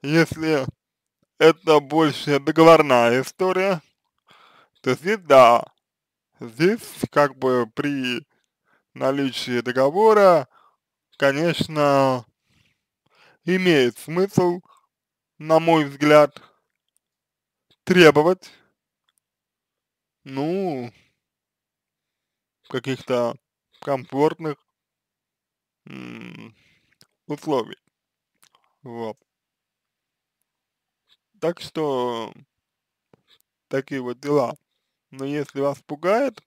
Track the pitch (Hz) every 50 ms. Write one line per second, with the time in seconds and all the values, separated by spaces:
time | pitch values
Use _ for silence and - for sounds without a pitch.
0 | - 139 151 165 160 - - 156 160 160 156 143 131 123 - _ _ _ _ _
1 | _ _ _ _ _ _ _ _ 143 156 160 _ _ 160 156 151 143 135 147 160
2 | 160 151 131 - - 147 147 139 139 151 156 160 160 165 165 156 156 143 131 123
3 | 120 117 120 127 131 - - _ 185 185 185 185 185 196 190 165 _ _ _ _
4 | _ _ _ _ _ _ - _ _ _ _ _ _ _ _ _ - 127 127 120
5 | 147 185 214 214 180 147 139 131 127 117 120 117 - - _ _ _ _ _ _
6 | _ _ _ _ _ _ _ _ - 117 110 117 156 185 220 233 - - - -
7 | - - - 147 147 143 131 131 127 131 127 123 120 110 _ - 143 147 143 139
8 | 131 123 123 117 - _ _ _ _ _ _ _ _ _ _ _ _ _ _ -
9 | 127 131 139 139 139 135 120 - - - 123 120 117 123 123 131 131 139 151 190
10 | 220 220 214 208 202 190 175 156 131 _ _ _ _ _ _ _ _ _ _ _
11 | _ _ _ _ 139 139 139 143 165 175 156 - - - 156 151 147 143 139 139
12 | 135 135 127 127 120 _ _ _ _ _ _ _ _ _ _ _ _ _ _ _
13 | _ _ _ _ _ _ _ _ _ 160 180 190 185 180 170 143 127 120 113 -
14 | - - 156 175 190 196 - - 180 175 175 185 _ _ _ _ _ _ _ _
15 | _ _ _ _ _ _ _ _ 151 156 160 160 165 165 165 160 151 139 139 139
16 | 147 147 151 151 147 143 _ - - _ _ _ _ _ _ _ _ _ _ _
17 | _ _ _ _ _ _ _ _ _ _ _ _ _ _ _ _ _ - - 180
18 | 175 156 139 147 151 170 185 185 - - - _ _ _ _ _ _ _ _ _
19 | _ _ _ _ _ _ _ _ _ _ _ _ _ _ _ _ _ _ _ _
20 | _ _ _ _ _ 143 135 135 143 156 175 196 196 180 151 131 123 120 _ _
21 | _ _ _ _ _ _ _ _ _ _ _ _ _ _ _ _ _ _ _ _
22 | _ _ _ _ _ _ _ _ _ _ _ _ _ _ - 131 117 135 131 120
23 | - - 131 120 120 117 127 - _ _ _ _ _ _ _ _ - - 139 131
24 | 120 _ - 135 147 156 165 _ 165 156 143 _ _ _ _ _ _ _ _ _
25 | _ _ _ _ _ _ _ _ _ _ _ _ _ _ _ _ _ - - 65
26 | - 120 120 57 58 60 - - - 113 110 _ _ _ _ _ _ _ _ _
27 | _ _ _ _ _ _ 151 143 - 160 147 131 110 107 - _ _ _ _ _
28 | _ _ _ _ _ _ _ _ _ _ _ _ _ _ _ _ _ 131 117 117
29 | 113 110 104 _ _ _ _ _ _ _ _ _ _ _ _ _ _ _ _ _
30 | _ _ _ _ _ _ _ _ _ _ _ _ _ _ _ _ _ _ _ _
31 | _ _ _ _ _ _ _ 214 - 160 170 - - - _ 165 156 147 135 127
32 | 123 123 120 113 113 - - - - _ _ _ _ _ _ _ _ _ _ _
33 | _ _ _ _ _ _ _ _ _ _ _ _ _ _ - 135 131 - 143 135
34 | 127 123 123 123 135 143 147 147 127 117 156 _ _ _ _ _ _ _ _ _
35 | _ _ - 131 135 139 143 151 143 - _ 139 139 143 143 - _ _ 151 147
36 | 160 175 202 233 285 269 226 - _